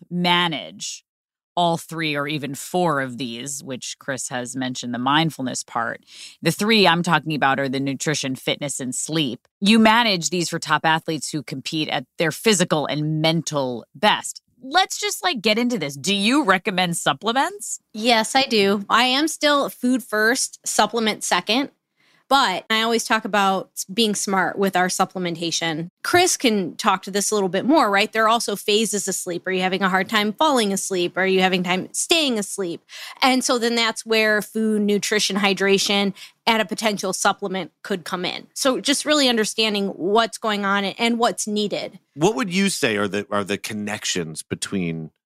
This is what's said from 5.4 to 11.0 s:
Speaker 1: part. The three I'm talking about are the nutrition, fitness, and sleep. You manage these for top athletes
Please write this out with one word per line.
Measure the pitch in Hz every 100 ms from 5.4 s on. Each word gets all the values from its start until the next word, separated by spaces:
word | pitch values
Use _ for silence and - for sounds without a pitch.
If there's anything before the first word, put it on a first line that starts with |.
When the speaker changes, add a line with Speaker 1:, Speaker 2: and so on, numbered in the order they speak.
| 127 127
Speaker 1:
part. | - 120 113 - _ - - -
The | 165
three | - 208 220 180
I'm | 170
talking | 175 156 156
about | 147 139 135
are | 139
the | 135
nutrition, | 139 135 160 147 135 131
fitness, | - 135 143 -
and | 127
sleep. | - - 160 135 120 _ _
You | 196 226
manage | 220 226 233 185 160
these | 180 160
for | 165
top | 156 151
athletes | 160 160